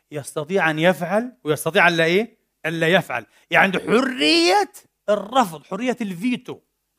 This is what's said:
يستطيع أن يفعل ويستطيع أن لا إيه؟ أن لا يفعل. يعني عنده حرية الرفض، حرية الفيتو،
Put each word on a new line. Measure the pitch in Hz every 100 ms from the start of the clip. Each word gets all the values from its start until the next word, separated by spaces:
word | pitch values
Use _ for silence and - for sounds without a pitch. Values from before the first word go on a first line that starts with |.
| _
يستطيع | 147 131 - 151 190 160
أن | 156
يفعل | 170 160 165 202 247 -
ويستطيع | 151 151 - 175 175
أن |
لا | 165
إيه؟ | 165 180 233 - _ _ 160
أن |
لا | 165 160
يفعل. | 185 - 123 110 _ _
يعني | 170
عنده | 190 175
حرية | - 220 254 254 302 330 339 403 392 - _ _ -
الرفض، | 202 196 262 214 156 -
حرية | 196 254 254
الفيتو، | 208 175 240 240 - 139 _ _ _